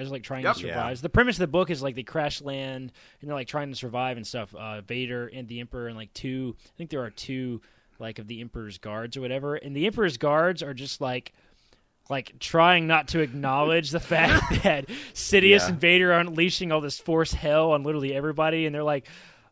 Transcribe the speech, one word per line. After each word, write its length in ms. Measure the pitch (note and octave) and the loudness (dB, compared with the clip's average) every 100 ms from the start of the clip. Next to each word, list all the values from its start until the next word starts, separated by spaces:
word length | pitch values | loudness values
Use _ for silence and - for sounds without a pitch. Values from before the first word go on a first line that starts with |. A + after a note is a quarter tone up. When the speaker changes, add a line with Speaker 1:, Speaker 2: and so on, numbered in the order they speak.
Speaker 1:
as, 80 | C3+ | -10
like, 120 | C3+ | -10
trying 220 | G#2 C3 | -10 -2
Speaker 2:
Yep. 100 | D3 G#3+ | -2 -2
Speaker 1:
to 40 | |
survive. 140 | - E2 A#2 | -4 -4 -4
Speaker 3:
Yeah. 40 | B2+ | -6
Speaker 1:
So 40 | |
the 80 | E3 | 2
premise 280 | G#3+ B3 E3+ | 4 4 2
of 40 | |
the 60 | E3+ | 0
book 240 | D#3+ F#3 | 2 2
is, 120 | D#3 | -2
like, 120 | C#3 | -4
they 80 | B2 | -6
crash 400 | A#2 D#3+ D3 - | -6 -4 -2 -4
land 500 | C#3+ C3+ C3+ C3 B2+ - - _ | -8 -8 -8 -10 -12 -16 -20 _
and 80 | D3 | -8
they're, 40 | |
like, 140 | C#3+ B2 | -8 -6
trying 220 | D3+ C#3+ | -6 -6
to 40 | |
survive 440 | B2 B2+ B2 B2+ A#2+ | -8 -6 -4 -4 -4
and 80 | A2 | -8
stuff. 280 | B2 G#2 | -8 -10
Uh, 280 | - A2 G#2+ | -10 -12 -12
Vader 460 | G2+ B2 B2 B2 A#2+ | -8 -6 -4 -6 -8
and 160 | C3 A#2 | -12 -12
the 120 | A#2+ | -12
Emperor 260 | A#2+ B2+ A#2+ | -12 -10 -10
and, 80 | A2+ | -10
like, 160 | G#2+ | -14
two, 440 | - C3+ C3 B2+ - | -10 -8 -6 -6 -8
I 140 | _ - | _ -16
think 140 | E3+ | -8
there 120 | C#3+ | -6
are 80 | A2+ | -8
two, 520 | - - C3 B2+ A#2 - _ _ - | -10 -10 -6 -6 -8 -12 _ _ -14
like, 200 | A2+ A2 | -12 -12
of 80 | G#2+ | -12
the 160 | A#2 | -12
Emperor's 340 | A#2+ A#2+ G#2+ F#2 | -12 -12 -12 -12
guards 400 | G#2+ G#2+ A#2+ C3+ | -10 -8 -8 -8
or 60 | |
whatever. 320 | B2+ C3+ C#3+ D3 | -6 -4 -4 -6
And 180 | C#3+ | -6
the 120 | C#3 F#3+ | -2 -2
Emperor's 320 | A3 F#3+ B2 | 2 0 2
guards 440 | D3 D3+ E3+ F3 | 2 4 2 0
are 120 | C#3+ | -6
just, 260 | C3 C3+ - | -10 -10 -6
like, 320 | C3+ B2+ - - _ _ _ _ _ _ - | -4 -4 -8 -20 _ _ _ _ _ _ -8
like, 280 | C#3 - - | -8 -8 -12
trying 480 | - E3+ E3+ F3+ D#3+ | 0 6 8 6 6
not 220 | D#3+ C#3+ | 2 2
to 120 | E3 | 0
acknowledge 720 | D3+ C3+ C#3 C3+ D3+ E3 D3 | 0 -2 0 2 4 2 0
the 80 | D#3+ | -4
fact 440 | - E3 E3 D#4 - | 0 4 6 4 4
<laughs> 120 | - | 2
that 240 | G3+ D3+ C#3 C4 - | 2 2 -2 -12 -12
Sidious 460 | - - G3 F#3+ G3+ | -8 4 6 8 8
Speaker 3:
Yeah. 80 | F#3 | 6
Speaker 1:
and 120 | E3+ | 2
Vader 320 | E3+ F3+ F3+ | 4 6 6
are 80 | E3+ | 4
unleashing 500 | F3 E3 F3 - F3+ | 2 0 0 0 0
all 120 | D#3 | 0
this 160 | D3 - | -2 -6
Force 340 | - D#3+ D#3+ | 0 2 2
hell 400 | - D3+ D3+ D#3+ | 0 2 4 4
on 100 | D3 | 2
literally 300 | C#3+ D3+ C3+ | 2 -2 -2
everybody, 520 | C#3 D3 D3 D#3 D#3+ D#3 | -2 -2 0 0 0 -2
and 80 | |
they're 80 | D3 | -2
like, 260 | D3+ C#3+ - - - - _ | 0 -2 -4 -18 -20 -20 _